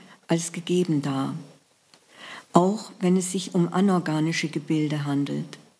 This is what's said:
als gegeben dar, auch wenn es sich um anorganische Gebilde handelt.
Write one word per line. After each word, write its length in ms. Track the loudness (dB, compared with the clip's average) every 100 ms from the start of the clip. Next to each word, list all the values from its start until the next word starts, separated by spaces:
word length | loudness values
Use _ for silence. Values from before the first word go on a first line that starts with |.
| -20 -10 -2
als 260 | -2 -2
gegeben 500 | -8 -2 0 2 0
dar, 320 | 0 -2 -4 -6 -12 -20 _ _ _ -20 _ -20 -18 -18 2
auch 380 | 4 4 0 -6 -2
wenn 160 | 2 2
es 160 | 2
sich 220 | -4 -2
um 180 | 0 0
anorganische 760 | 2 2 2 2 0 0 0 -2
Gebilde 560 | -4 -2 0 0 -2
handelt. 540 | -2 -2 -2 -4 -8 -12 -20